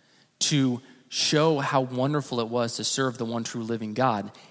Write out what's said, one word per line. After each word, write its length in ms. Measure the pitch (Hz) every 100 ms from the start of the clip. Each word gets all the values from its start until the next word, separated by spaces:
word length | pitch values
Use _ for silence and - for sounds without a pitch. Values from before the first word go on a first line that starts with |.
| _ _ _ -
to 420 | - 151 131 120 - - -
show 500 | - - 151 160 147
how 220 | 135 139
wonderful 580 | 131 127 131 147 - 120
it 100 | 113
was 260 | 120 117 -
to 80 |
serve 340 | 107 - 131 117
the 80 | 113
one 180 | 117
true 200 | 113 120
living 300 | 110 113 110
God, 380 | 107 131 107 101 - -